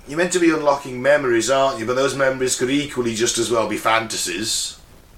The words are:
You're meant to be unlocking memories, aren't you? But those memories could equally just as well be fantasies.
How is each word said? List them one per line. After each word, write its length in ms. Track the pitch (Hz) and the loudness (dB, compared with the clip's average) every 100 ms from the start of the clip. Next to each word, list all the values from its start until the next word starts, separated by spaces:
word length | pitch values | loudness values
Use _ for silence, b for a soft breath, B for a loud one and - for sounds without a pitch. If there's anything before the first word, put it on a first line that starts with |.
| - | -6
You're 80 | 151 | -2
meant 160 | 180 | 0
to 60 | 180 | 2
be 100 | 170 | 2
unlocking 520 | 156 147 135 135 123 | 4 2 0 -2 -2
memories, 480 | 135 147 131 117 113 | 2 2 4 2 2
aren't 280 | 135 135 117 | 2 2 0
you? 60 | |
But 120 | 110 127 | -2 0
those 180 | 139 | 0
memories 420 | 135 135 131 127 - | 0 0 0 -2 0
could 140 | 127 | 0
equally 440 | 143 143 127 120 | 0 -2 -4 -2
just 220 | 110 120 117 | 0 0 0
as 140 | 110 | 0
well 180 | 117 107 | 0 0
be 80 | 104 | -2
fantasies. 1000 | 113 113 110 117 - 107 113 - - - - - - | 0 0 0 -6 -6 -4 -4 -4 -6 -12 -20 -20 -20